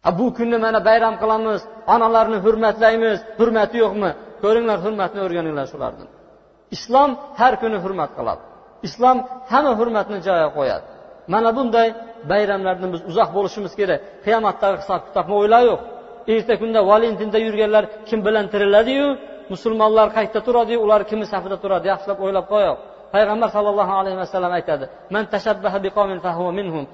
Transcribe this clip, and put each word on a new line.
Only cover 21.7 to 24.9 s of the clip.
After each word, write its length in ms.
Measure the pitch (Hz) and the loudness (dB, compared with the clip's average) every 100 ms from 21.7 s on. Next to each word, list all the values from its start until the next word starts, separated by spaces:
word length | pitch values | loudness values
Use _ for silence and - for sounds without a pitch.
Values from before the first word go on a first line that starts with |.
| 185 175 | 0 0
yaxshilab 320 | 190 202 196 | -2 -4 -4
o'ylab 260 | 190 190 175 | -2 -2 0
qo'ying. 300 | 208 185 123 - - - | 0 2 -2 -10 -20 -2
Payg'ambar 400 | 196 208 214 220 | 2 2 2 0
sallallohu 440 | 208 208 202 185 | 0 0 0 0
alayhi 240 | 196 190 185 | 0 -2 -4
vasallam 340 | 180 190 180 | -4 -2 -2
aytadi: 340 | 175 165 147 131 | -2 -2 -4 -6